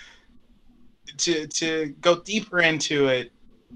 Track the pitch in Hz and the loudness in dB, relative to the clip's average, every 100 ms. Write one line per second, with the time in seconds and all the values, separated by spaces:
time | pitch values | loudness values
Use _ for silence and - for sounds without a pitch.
0 | - - _ - _ _ - - - _ | -20 -20 _ -20 _ _ -20 -20 -20 _
1 | - 143 175 160 151 - 165 160 151 143 | -20 -4 -2 -2 -4 -4 -2 -2 -6 0
2 | 175 170 - 214 208 175 165 156 - 147 | 2 2 0 -6 -2 2 2 0 0 2
3 | 135 127 117 _ - - _ | 2 2 -2 _ -20 -20 _